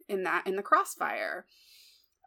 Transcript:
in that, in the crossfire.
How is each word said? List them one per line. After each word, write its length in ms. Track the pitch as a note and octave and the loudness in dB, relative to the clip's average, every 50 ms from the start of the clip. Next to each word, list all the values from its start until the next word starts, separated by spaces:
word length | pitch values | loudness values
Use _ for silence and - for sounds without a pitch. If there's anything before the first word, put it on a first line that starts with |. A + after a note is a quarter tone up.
| - | -8
in 160 | - G3+ F#3+ F#3 | -4 -2 -2 0
that, 240 | E3 D#3+ F3+ - | 0 0 0 0
in 80 | G3 F#3 | 0 -2
the 80 | G3 G3 | -2 2
crossfire. 800 | - - B3+ - - - - F3 - - - - - - - - _ _ - - - - - - - - _ _ _ _ _ _ | 4 4 4 4 2 -2 -4 -4 -2 -2 -2 -4 -4 -6 -8 -10 _ _ -20 -20 -20 -20 -20 -20 -20 -20 _ _ _ _ _ _